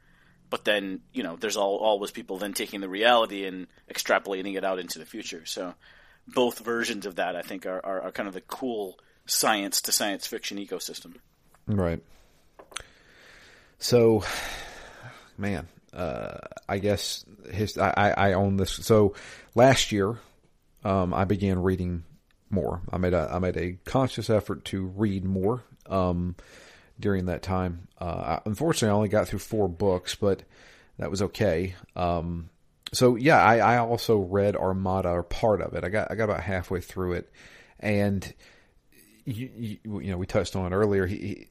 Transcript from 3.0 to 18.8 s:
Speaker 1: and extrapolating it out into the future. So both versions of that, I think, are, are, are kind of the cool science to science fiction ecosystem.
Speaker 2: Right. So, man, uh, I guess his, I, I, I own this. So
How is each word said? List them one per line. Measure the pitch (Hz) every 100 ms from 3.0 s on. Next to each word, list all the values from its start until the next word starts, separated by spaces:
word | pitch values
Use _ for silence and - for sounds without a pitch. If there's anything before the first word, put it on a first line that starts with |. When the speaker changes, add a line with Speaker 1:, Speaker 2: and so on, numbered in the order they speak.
| 117 120 107 98 95
Speaker 1:
and | 92 87 _ -
extrapolating | - - 98 98 95 98 95
it |
out | 95 92
into | 85 80
the | 78
future. | 110 - 85 80
So | - 90 - - - - _ -
both | 127 120 -
versions | 117 117 117 107 101
of | 90
that, | 90 87
I |
think, | - 95 95
are, | 92 98
are, | 95
are | 90
kind | - 101
of |
the | 90
cool | - - 131 110 95 - _ _ -
science | - 135 104 101 -
to | -
science | - 107 98 -
fiction | 110 - 101
ecosystem. | 101 90 - - 82 85 _ _ _ _ -
Speaker 2:
Right. | 101 87 82 - - _ _ _ - - - - _ _ - - - - - _ -
So, | - 120 113 110 - - - - - - - - 123 - - -
man, | 101 87 90 - _
uh, | - 85 58 50 - - - -
I | 101
guess | 101 98 - - - 104 -
his, | 92 104 -
I, | 95 -
I, | 104
I | - 98
own | 92 98 98
this. | 95
So | -